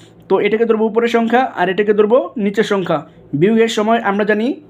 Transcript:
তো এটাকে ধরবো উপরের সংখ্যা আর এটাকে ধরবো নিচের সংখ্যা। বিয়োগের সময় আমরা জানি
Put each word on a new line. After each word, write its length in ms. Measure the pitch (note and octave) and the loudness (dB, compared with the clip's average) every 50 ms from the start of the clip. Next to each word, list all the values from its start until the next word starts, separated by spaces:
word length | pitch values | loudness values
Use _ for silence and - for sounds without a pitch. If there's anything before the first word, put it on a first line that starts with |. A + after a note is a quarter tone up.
| - - - - - | -20 -20 -20 -14 -6
তো 80 | - F#3+ F#3+ | -2 0 0
এটাকে 240 | - G#3 G#3+ A3 A#3 | 0 0 0 0 0
ধরবো 180 | A3 A3 G#3+ A3 A3+ | 0 0 0 0 -2
উপরের 220 | G#3 A3+ A#3 A#3 A#3 | 0 0 -2 0 0
সংখ্যা 260 | A#3 A#3 A3+ A#3 B3 C4 A#3+ - - | 0 0 2 0 0 0 0 -2 -4
আর 60 | F3+ F#3 | -2 -2
এটাকে 220 | F#3+ F#3+ G#3 G#3 G#3+ | 0 0 0 0 2
ধরবো 240 | G3+ G#3 G#3 A#3 C4+ E4+ F4+ - C4 G3 | 2 2 4 2 2 0 0 -6 -4 -4
নিচের 220 | G#3 G3+ A#3 G#3 - G#3 | -2 0 0 0 0 0
সংখ্যা। 260 | G3 F3 - E3 C#3+ D3+ - - - - - - C#3+ | -2 -2 -2 -2 -4 -4 -8 -20 -20 -16 -8 -4 0
বিয়োগের 320 | E3 G#3 A3+ A3 A3+ A3+ A3+ | 2 2 4 2 2 0 0
সময় 240 | A3 G#3 A3 A#3 A#3 A3+ | -2 0 0 0 0 0
আমরা 200 | G3+ G3 G3+ G#3+ G3 | -2 -2 -2 0 0
জানি 160 | G#3+ G#3 A3 C4 F4+ - - - | 0 0 -2 -4 -4 -6 -10 -20